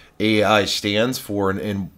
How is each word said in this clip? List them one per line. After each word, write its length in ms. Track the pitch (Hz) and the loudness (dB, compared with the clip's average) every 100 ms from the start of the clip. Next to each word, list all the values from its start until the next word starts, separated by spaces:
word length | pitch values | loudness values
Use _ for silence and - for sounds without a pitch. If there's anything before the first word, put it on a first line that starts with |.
| - - | -18 -2
A 240 | 107 107 | 0 2
I 220 | 101 107 95 | 4 4 2
stands 520 | - 107 104 123 127 | -2 -2 0 0 -4
for 320 | - 101 95 | -6 -2 -2
and, 80 | 98 | -2
and 320 | 104 98 85 | -4 -4 -6